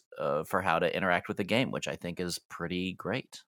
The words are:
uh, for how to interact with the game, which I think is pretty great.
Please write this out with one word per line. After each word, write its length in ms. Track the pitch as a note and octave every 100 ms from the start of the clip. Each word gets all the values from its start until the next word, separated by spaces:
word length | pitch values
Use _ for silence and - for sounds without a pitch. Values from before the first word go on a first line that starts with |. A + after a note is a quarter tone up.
| - -
uh, 240 | D2 D2
for 180 | E2 F#2
how 160 | F#2+ E2
to 160 | F2 -
interact 320 | F#2 F2 -
with 100 | G#2
the 60 |
game, 280 | F#2+ A2+ A#2+
which 160 | B1+ -
I 80 | C#2
think 240 | F2 F2
is 200 | F2+ - -
pretty 440 | - E2+ F2+ F#2
great. 480 | C#2 F2+ B2+ - -